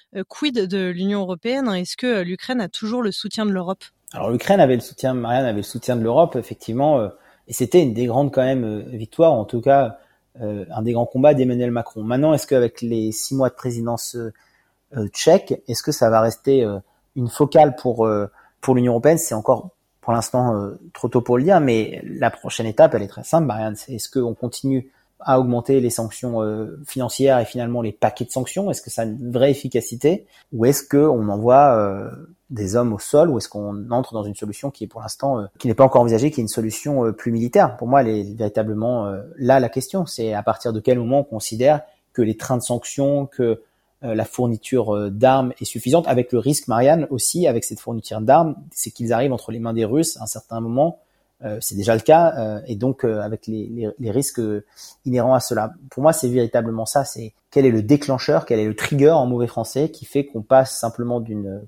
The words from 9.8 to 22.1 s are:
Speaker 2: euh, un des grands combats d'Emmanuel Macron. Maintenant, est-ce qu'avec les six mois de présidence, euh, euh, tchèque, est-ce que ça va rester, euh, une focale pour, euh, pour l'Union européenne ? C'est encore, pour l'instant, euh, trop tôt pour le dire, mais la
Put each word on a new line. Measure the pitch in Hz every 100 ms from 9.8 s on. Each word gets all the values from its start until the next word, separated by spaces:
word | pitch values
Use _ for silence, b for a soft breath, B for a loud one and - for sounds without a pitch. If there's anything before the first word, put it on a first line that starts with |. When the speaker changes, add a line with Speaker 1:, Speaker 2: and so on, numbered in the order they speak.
| 123 b b b _ -
Speaker 2:
euh, | 107 104 92
un | 131
des | 110
grands | 117 117
combats | 127 143
d'Emmanuel | 139 127 123 123
Macron. | 117 - 110
Maintenant, | 107 127 156
est-ce | 196 -
qu'avec | 131 117 -
les | 117 113 110
six | 107 - 135
mois | 127
de | -
présidence, | 127 120 117 117 - 120
euh, | 113 - _ _ _ _ _ 131
euh, | 101
tchèque, | - - 151 - - -
est-ce | 120
que | -
ça | 151 113
va | 110
rester, | 113 110 - 135
euh, | 110 98 - _ _ -
une | 120
focale | - 143 160 147 -
pour, | 127 113 110
euh, | 104 101 b b _
pour | - 127
l'Union | 123
européenne ? | 117 147 165
C'est | - 110
encore, | 120 117 180 - _ _
pour | -
l'instant, | 117 110 127 123 107
euh, | 101 - 170
trop | - 123
tôt | 127
pour | - 123
le |
dire, | 156 196
mais | 139 113 104 -
la | -